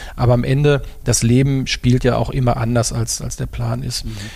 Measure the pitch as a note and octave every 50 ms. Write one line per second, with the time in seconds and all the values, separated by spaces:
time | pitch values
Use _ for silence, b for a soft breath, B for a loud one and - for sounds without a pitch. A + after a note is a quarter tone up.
0 | B B B B A#2+ B2 B2 B2 B2 C3+ C3+ C#3+ D3 D3 C#3+ C3 - B B B
1 | B B2+ A#2 - A#2+ A2+ A#2+ C3 C#3 C#3 C3+ C3+ B2 - - - - B2 B2 B2+
2 | - B2 A#2 A2+ A2+ - - C#3 B2+ A#2+ A#2+ B2+ A2+ A#2 A#2+ A#2+ A2+ - B2+ A#2+
3 | A2+ - - - - B2 - - B2+ - - - A#2+ A2+ A#2 B2+ C3 B2 A#2+ -
4 | - A2+ A2 G2+ G2+ G#2+ B